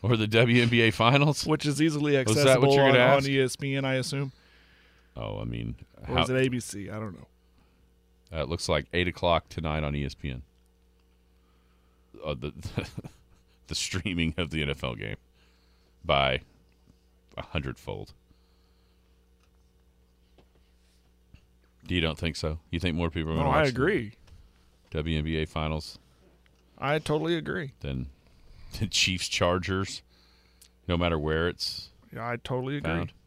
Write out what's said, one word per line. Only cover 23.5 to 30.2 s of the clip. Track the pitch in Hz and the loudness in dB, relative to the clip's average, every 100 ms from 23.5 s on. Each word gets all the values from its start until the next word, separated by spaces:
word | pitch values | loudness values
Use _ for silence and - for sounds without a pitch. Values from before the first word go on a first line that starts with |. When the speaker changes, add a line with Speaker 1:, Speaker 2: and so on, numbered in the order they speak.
| 139 | 2
Speaker 2:
I | |
Speaker 1:
watch | 147 | 2
the | 123 | 2
Speaker 2:
agree. | 147 202 107 - - - - _ _ _ _ | 0 0 -4 -12 -20 -20 -20 _ _ _ _
Speaker 1:
W | 78 78 78 | -6 -2 0
N | |
B | 76 78 | 0 -2
A | 78 | -2
finals | 78 78 78 - - _ _ _ _ _ _ _ - | -2 -2 -4 -6 -18 _ _ _ _ _ _ _ -8
Speaker 2:
I | 135 156 | -2 -2
totally | 151 151 160 170 | 0 -2 0 -2
agree. | 147 147 139 - | -4 -6 -8 -10
Speaker 1:
than | 69 67 65 - _ - | -6 -6 -6 -12 _ -20
<laughs> | - - - - | -20 -20 -16 -6
the | 104 | -4
Chiefs | - - 92 - | 0 0 0 -2
Chargers, | - 90 92 92 95 98 - _ _ | 0 2 2 0 -2 -2 -8 _ _